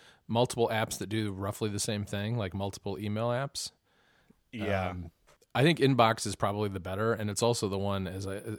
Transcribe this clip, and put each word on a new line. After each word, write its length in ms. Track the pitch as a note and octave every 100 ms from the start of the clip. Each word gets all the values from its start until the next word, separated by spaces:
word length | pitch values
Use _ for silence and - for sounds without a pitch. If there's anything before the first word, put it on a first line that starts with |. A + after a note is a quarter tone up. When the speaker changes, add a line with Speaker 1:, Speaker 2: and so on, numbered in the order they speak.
| - _ -
Speaker 1:
multiple 440 | A2+ B2 - A#2
apps 240 | A2 A2 -
that 100 | F#2+
do 240 | A2 G#2+
roughly 360 | F#2+ G2 G#2 A2
the 100 | G2+
same 280 | - G#2 G2+
thing, 320 | G2+ G#2 A#2+
like 160 | G2
multiple 440 | G2 G2 - G2+ F#2+
email 300 | G#2 G#2+ A#2
apps. 440 | A#2+ C#3+ - - - _ _ _ _ _ _ _
Speaker 2:
Yeah. 380 | A#2 G2+ G2 F#2
Speaker 1:
Um, 220 | F2+ F2 - _ _ _
I 80 | -
think 180 | C#3+ E3
Inbox 460 | C3+ B2+ A2+ A2+ G#2+
is 80 |
probably 360 | F#2+ G#2 G2+ G#2
the 100 | G2
better, 320 | F2+ F#2 A2
and 160 | A2 G#2+
it's 140 | G2
also 260 | A#2 A2+ G#2
the 100 | F#2+
one, 280 | G2 G2 F#2
as 200 | F#2 G2
I, 100 | G2 A#2